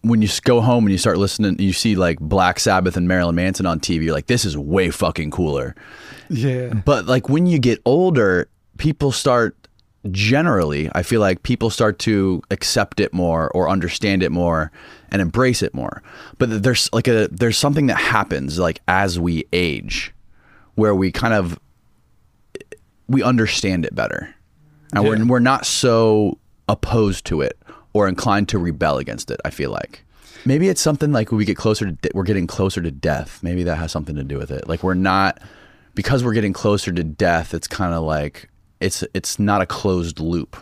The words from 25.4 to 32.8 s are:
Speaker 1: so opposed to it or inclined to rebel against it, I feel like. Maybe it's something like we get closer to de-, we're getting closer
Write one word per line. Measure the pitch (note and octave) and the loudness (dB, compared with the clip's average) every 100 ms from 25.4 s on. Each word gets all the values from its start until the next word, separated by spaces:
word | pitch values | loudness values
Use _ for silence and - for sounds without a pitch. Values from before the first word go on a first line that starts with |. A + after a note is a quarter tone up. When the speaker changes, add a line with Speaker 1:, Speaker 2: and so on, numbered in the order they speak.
| B2 C3+ - | 4 2 0
Speaker 1:
so | - B2+ A2+ A2+ G#2+ G#2 - _ _ - | 0 2 4 4 4 2 -2 _ _ -4
opposed | G#2+ - A#2 G#2 F2+ - | -2 0 2 2 0 -4
to | D#2+ | -2
it | C2+ - - - _ | -2 -6 -20 -20 _
or | G#2+ G2+ | 2 2
inclined | F2 A#2+ G2+ G2 | 2 0 0 2
to | G2+ | 0
rebel | F2 D2 D#2 C2+ | -2 0 0 0
against | C#2 A#1 - | -4 -10 -8
it, | A#1+ - | -6 -8
I | |
feel | - C2+ | -6 -6
like. | G1+ - - _ _ - - - | -6 -10 -16 _ _ -20 -6 0
Maybe | D3 F#3+ | 2 2
it's | F3+ | 2
something | D#3+ D3 D3+ | 0 0 0
like | C3+ G#2+ | 0 0
we | A2 G#2 | 0 0
get | F#2+ | 0
closer | A2+ G#2+ G2+ | 0 0 -2
to | |
de-, | D#2+ - | -4 -4
we're | F#2+ | -2
getting | F#2 G2 E2+ | 0 0 -2
closer | - F#2+ F#2+ | -2 -2 -2